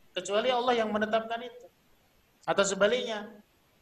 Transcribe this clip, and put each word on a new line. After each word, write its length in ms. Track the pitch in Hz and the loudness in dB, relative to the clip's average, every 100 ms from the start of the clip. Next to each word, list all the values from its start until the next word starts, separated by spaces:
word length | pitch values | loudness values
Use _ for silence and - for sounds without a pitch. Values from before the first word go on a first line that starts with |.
| - - | -14 -10
kecuali 320 | 175 202 240 | -2 0 2
Allah 320 | 247 247 240 | 2 2 2
yang 160 | 214 208 | 2 0
menetapkan 480 | 214 226 226 233 | 0 0 -2 -6
itu. 240 | 247 - - _ _ _ _ _ _ _ - | -8 -16 -20 _ _ _ _ _ _ _ 0
Atau 160 | 165 | 2
sebaliknya, 640 | 190 196 202 240 - 214 208 - - _ _ _ | 2 4 4 2 -2 -6 -8 -16 -20 _ _ _